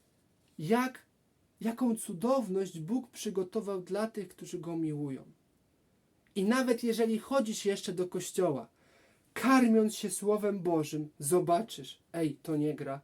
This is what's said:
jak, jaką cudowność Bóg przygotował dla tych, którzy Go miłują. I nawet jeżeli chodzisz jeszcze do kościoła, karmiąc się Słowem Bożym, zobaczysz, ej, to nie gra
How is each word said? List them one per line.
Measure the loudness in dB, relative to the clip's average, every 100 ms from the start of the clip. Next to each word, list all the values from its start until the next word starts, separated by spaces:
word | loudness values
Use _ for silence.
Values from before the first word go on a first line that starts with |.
| _ _ _ _ _ -6
jak, | 0 2 2 -4 -20 _ _ _ _ -8
jaką | -4 0 0 0
cudowność | -4 -2 2 2 2 -2 -2 -4
Bóg | -4 -4 -4
przygotował | -8 -6 -2 -2 -4 -4 -6
dla | -4 -2 -2
tych, | -4 -10
którzy | -12 -10 -8
Go | -6 -4
miłują. | -2 -2 -4 -6 -12 -20 _ _ _ _ _ _ _ _ _
I | -2
nawet | 2 2 2 2
jeżeli | 2 2 2 0
chodzisz | 0 0 0 -2
jeszcze | -2 -2 -2
do | -4 -4
kościoła, | -4 -6 0 0 0 -6 _ _ _ _ _ _
karmiąc | -2 4 6 8 6 4 0
się | -6
Słowem | -4 0 2 2 0
Bożym, | 2 2 0 -4 -6 -6
zobaczysz, | 2 2 4 2 0 -10 -14 -18 _
ej, | -2 -2 -2
to | -4 0
nie | 0
gra | -2 -6 -8